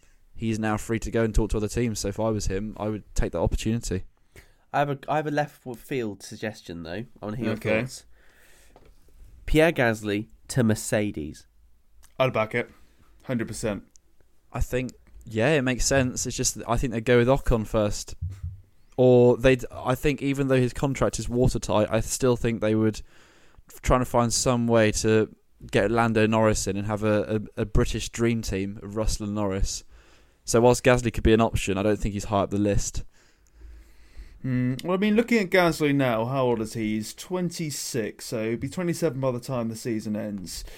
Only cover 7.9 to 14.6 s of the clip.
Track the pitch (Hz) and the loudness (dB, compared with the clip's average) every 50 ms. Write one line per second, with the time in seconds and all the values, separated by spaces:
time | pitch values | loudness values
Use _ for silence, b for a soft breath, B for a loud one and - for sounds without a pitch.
7.9 | - - - b b b b b b b b b b b b b b b b b | -10 -16 -20 b b b b b b b b b b b b b b b b b
8.9 | - - - - - - - - - - - - - 151 156 170 160 - 127 117 | -20 -20 -20 -20 -20 -20 -20 -20 -20 -12 -2 0 4 4 4 4 2 2 0 0
9.9 | 110 107 104 104 101 104 110 - - - - - - 135 120 110 107 107 - - | 0 -2 -4 -4 -4 -4 -4 -8 -16 -20 -14 -6 0 2 2 2 2 0 -2 -2
10.9 | 127 110 104 104 - - 73 76 73 - - _ _ _ _ _ - _ _ _ | -2 -2 -2 -2 -4 -6 -10 -10 -12 -14 -20 _ _ _ _ _ -20 _ _ _
11.9 | _ - - - _ - 131 131 113 117 110 107 - 120 117 - b b b b | _ -20 -20 -12 _ 0 0 2 2 0 -2 0 -2 -4 -6 -6 b b b b
12.9 | b b b b b b - - 131 117 110 - 107 - - 110 101 98 - _ | b b b b b b -8 -6 -4 -4 -4 -6 -6 -6 -4 -4 -4 -6 -8 _
13.9 | _ - _ _ _ _ - _ _ _ _ _ - 127 | _ -20 _ _ _ _ -20 _ _ _ _ _ -4 -4